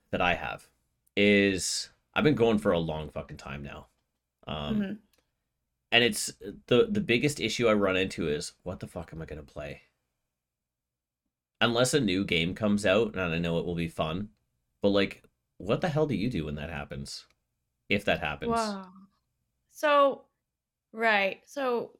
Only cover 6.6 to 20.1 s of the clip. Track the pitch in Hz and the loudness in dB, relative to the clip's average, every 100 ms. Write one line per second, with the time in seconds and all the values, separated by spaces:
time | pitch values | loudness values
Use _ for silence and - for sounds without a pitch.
6.6 | - 123 110 104 104 117 139 - 110 - | 4 4 4 2 2 2 2 0 -4 2
7.6 | 113 104 98 92 95 - 80 73 - - | 4 4 4 2 0 -2 -2 -2 -6 -12
8.6 | 87 98 104 87 82 80 78 76 71 - | -12 -10 -10 -12 -12 -12 -12 -14 -14 -14
9.6 | 71 69 _ _ _ _ _ _ _ _ | -12 -14 _ _ _ _ _ _ _ _
10.6 | _ _ _ _ _ _ _ _ _ - | _ _ _ _ _ _ _ _ _ -2
11.6 | 117 117 127 147 104 92 98 85 85 - | 0 2 2 2 2 0 2 2 0 0
12.6 | 107 104 101 101 - 92 87 82 85 85 | 0 2 4 2 2 -2 -2 -2 0 -2
13.6 | 87 85 82 - 78 90 107 _ _ _ | -2 -4 -4 -4 -4 -4 -8 _ _ _
14.6 | _ _ 202 98 101 - _ _ _ - | _ _ 2 2 0 -4 _ _ _ -10
15.6 | 95 151 180 147 151 92 120 85 76 73 | -4 -2 0 0 0 0 -2 -4 -4 -6
16.6 | 76 73 71 69 69 - - _ _ _ | -8 -10 -10 -10 -12 -14 -18 _ _ _
17.6 | _ _ - 101 - 82 78 71 233 226 | _ _ -4 -2 0 -2 -2 -4 -2 -2
18.6 | 214 196 185 190 196 _ _ _ _ _ | -2 -6 -12 -20 -20 _ _ _ _ _
19.6 | _ - 302 285 277 | _ -4 2 4 4